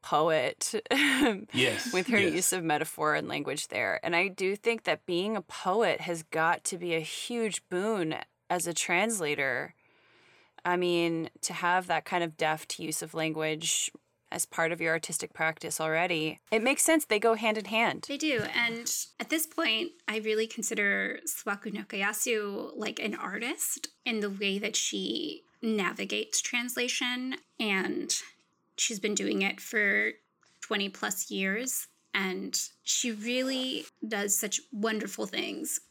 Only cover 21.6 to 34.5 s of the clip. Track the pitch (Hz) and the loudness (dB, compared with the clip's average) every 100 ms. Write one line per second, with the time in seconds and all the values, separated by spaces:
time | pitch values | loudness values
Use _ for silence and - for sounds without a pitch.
21.6 | - 208 202 202 196 226 - 220 208 202 | -4 -8 -6 -2 -2 0 0 0 0 -4
22.6 | - - 214 220 214 - - 202 240 370 | -8 -6 -6 -4 -4 -4 -6 -4 -4 -4
23.6 | - - - _ - 226 208 196 202 196 | -4 -4 -8 _ -4 -2 -2 0 0 0
24.6 | 208 - - 202 190 - - - _ _ | 0 0 0 -2 -2 -2 -4 -8 _ _
25.6 | 226 214 180 185 196 208 220 - - 247 | 0 2 0 -2 -4 -2 0 -2 0 -2
26.6 | 247 247 247 - 247 247 254 262 _ _ | -2 -2 -2 0 0 -2 -4 -6 _ _
27.6 | 220 190 - - - - - _ _ _ | 0 2 2 -2 -2 -4 -4 _ _ _
28.6 | _ - - 214 208 196 202 202 196 - | _ -2 -2 0 0 0 0 2 2 0
29.6 | - 220 202 208 220 - _ _ _ _ | -4 0 2 2 0 -4 _ _ _ _
30.6 | - 214 196 190 208 - - 202 190 208 | -4 -2 -2 -4 -6 -4 -4 -2 0 0
31.6 | 254 - - _ _ 202 190 185 190 - | -2 -4 -6 _ _ -2 0 -2 -2 -4
32.6 | - _ - - 247 214 226 247 262 262 | -4 _ -2 0 0 -2 -2 0 0 0
33.6 | 254 - - _ 226 214 202 - 208 | -2 -4 -8 _ -4 -2 2 2 0